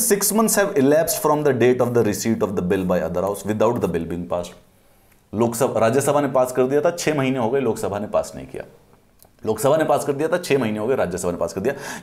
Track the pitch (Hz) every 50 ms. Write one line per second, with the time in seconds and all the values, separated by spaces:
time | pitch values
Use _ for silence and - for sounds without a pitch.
0 | - - 208 202 - - 196 220 226 214 - 208 202 202 - 147 131 139 147 160
1 | 165 - - - - 151 151 151 151 143 131 120 117 123 123 123 127 123 120 120
2 | 110 104 101 - - 113 110 - 107 98 92 95 90 90 98 95 95 90 92 87
3 | 78 82 85 87 92 98 101 98 - 98 107 107 110 113 123 113 101 92 82 82
4 | 82 82 87 87 87 87 90 90 87 - - - - _ _ _ _ _ _ _
5 | _ _ _ _ _ _ - 104 117 117 117 - 139 117 - 110 110 113 120 139
6 | 131 151 139 147 147 135 127 131 127 127 - 131 127 131 139 147 147 175 170 175
7 | - 151 156 147 131 131 131 131 117 107 135 139 127 113 107 - - 95 98 104
8 | 107 - - 80 - - - 67 65 - - - - - - - _ _ _ _
9 | _ _ _ _ _ _ _ _ - 104 110 110 120 135 151 160 156 151 147 135
10 | 120 139 143 139 156 156 170 175 175 - 143 135 123 110 107 107 107 117 131 110
11 | 92 87 90 87 90 90 85 82 85 82 - 95 95 131 139 - - - - -